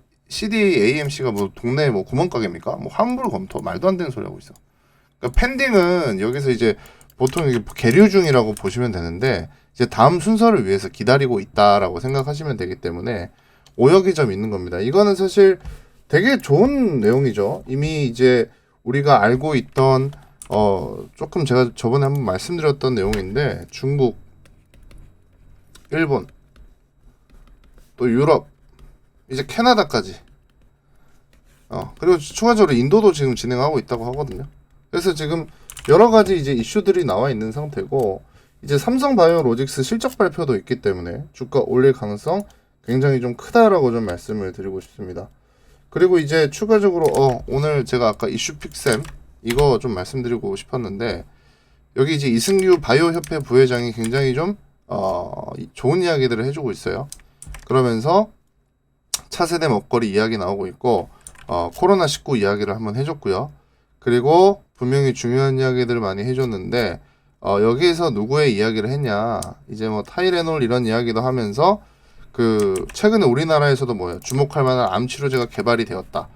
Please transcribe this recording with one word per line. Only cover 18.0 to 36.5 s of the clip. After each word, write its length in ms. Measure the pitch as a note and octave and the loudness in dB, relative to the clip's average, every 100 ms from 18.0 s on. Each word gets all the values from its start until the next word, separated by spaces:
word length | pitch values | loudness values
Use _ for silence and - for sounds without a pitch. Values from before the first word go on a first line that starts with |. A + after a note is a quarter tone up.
| C3 | -2
이제 440 | A#2 B2+ B2 - _ _ _ | 4 4 4 0 _ _ _
우리가 360 | A#2 C#3 C#3+ B2+ | -4 0 4 4
알고 340 | G#2 B2+ D3+ | 4 2 0
있던, 580 | C3+ - - C3+ C3 C3+ - - _ - | -2 -2 2 2 2 -2 -8 -20 _ -4
어, 600 | G#2 G#2 F#2+ B1 G1+ - - | 0 2 0 -4 -10 -16 -12
조금 280 | D3+ F3+ | -6 -4
제가 280 | C#3 B2 A#2+ | 2 2 2
저번에 300 | - A#2 C#3 | 0 -2 0
한번 200 | C#3 C#3+ | 0 0
말씀드렸던 720 | A2 F#2 - F3 D3+ C#3+ C3 | -2 -4 -4 -2 0 0 -2
내용인데, 720 | A#2 G2 G#2+ F#2 A#2+ C#3 F2+ - | 0 -2 -2 -4 -4 -4 -6 -12
중국, 460 | - C3+ C#3+ B2 - - _ - _ _ - - - - _ _ _ - - _ - _ | -8 -4 0 0 -2 -14 _ -20 _ _ -20 -20 -20 -20 _ _ _ -20 -20 _ -20 _
일본, 380 | D#4 D#3 A#2+ - _ _ - - _ _ _ _ _ _ - - _ _ - _ - | -2 0 -2 -4 _ _ -20 -20 _ _ _ _ _ _ -20 -20 _ _ -20 _ -4
또 120 | B2 | 0
유럽, 380 | A#2+ D3+ C#3+ - _ _ - - - _ _ - | 4 4 2 0 _ _ -20 -20 -20 _ _ -10
이제 160 | C3 | -10
캐나다까지, 720 | - - B3 A3 - A2+ F#2+ - - _ _ _ _ _ _ _ _ _ _ _ _ _ - | -6 0 2 4 0 -2 -6 -12 -20 _ _ _ _ _ _ _ _ _ _ _ _ _ -14
어, 240 | F#2+ G2 - | -12 -12 -2
그리고 200 | F3+ F3 | 0 0
추가적으로 580 | D3 - A3+ A3 F3+ A#2+ | -2 0 2 4 4 4
인도도 340 | C3+ G#3 G#3 | 4 4 4
지금 240 | D3 C3+ | 2 -2
진행하고 460 | A2 A#2 B2 D3 C#3+ | -2 -4 -2 -2 -2
있다고 260 | - A#2+ A#2+ | -4 -6 -6
하거든요. 400 | C#3 C#3 F#2 C#3 - _ _ _ | -8 -8 -10 -14 -20 _ _ _
그래서 260 | F3 F#3 | -4 -2
지금 340 | D#3 D3+ E3 D3+ - - - - | -2 -4 -6 -8 -16 -20 -6 4
여러 220 | E3 A3+ | 6 8
가지 260 | A3 F#3+ F3 | 6 4 0
이제 160 | C#3 | 0